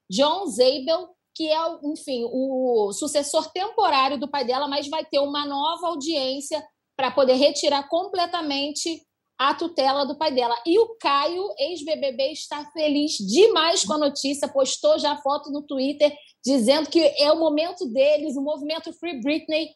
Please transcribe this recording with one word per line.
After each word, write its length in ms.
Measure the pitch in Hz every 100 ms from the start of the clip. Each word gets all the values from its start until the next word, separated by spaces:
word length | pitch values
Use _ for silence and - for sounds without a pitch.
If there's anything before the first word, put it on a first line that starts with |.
| -
John 380 | 196 285 349 370
Zabel, 600 | 202 254 294 262 330 359 _ _
que 140 | - 311
é, 120 | 311
o, 320 | 339 330 294
enfim, 300 | 320 - 247 233
o 640 | 254 269 254 254 233 202
sucessor 580 | 208 294 285 285 320 311
temporário 640 | 359 403 440 370 277 269 277
do 140 | -
pai 140 | 285
dela, 240 | 240 254 285
mas 180 | 285 285
vai 180 | 320
ter 140 | 302 285
uma 260 | 285 294
nova 440 | 285 277 302 339 349
audiência 760 | 330 285 311 262 269 277 302 302 _ _ -
pra 140 | 262
poder 240 | - 254
retirar 540 | 254 285 - 311 277 277
completamente 1120 | 330 392 381 339 349 311 277 285 285 339 320 _ _ _ -
a 160 | 269
tutela 500 | 302 339 320 262 277
do 120 | 277 294
pai 160 | 311
dela. 240 | 254 233 240
E 140 | 330 381
o 160 | 440 -
Caio, 520 | 311 277 302 359 403 -
ex-B 380 | 285 349 294 285
B 160 | 269
B, 180 | 233 269
está 340 | 311 - 294 294
feliz 440 | 330 302 294 302
demais 720 | - 196 254 453 349 320 330
com 100 | 196
a 40 | 302
notícia, 480 | 294 285 269 285 277
postou 540 | 277 262 - 302 302
já 160 | 294 285
foto 340 | 269 294 294
no 120 | 285
Twitter 540 | 294 277 269 285 294 294 - _ 240
dizendo 420 | 277 220 294 302
que 120 | 330 302 -
é 140 | 294
o 80 | 320
momento 440 | 320 294 339 381 311
deles, 500 | 226 277 294 302 269
o 40 |
movimento 520 | 277 302 294 320 330
Free 280 | - 339 269
Britney 500 | 247 311 311 311 311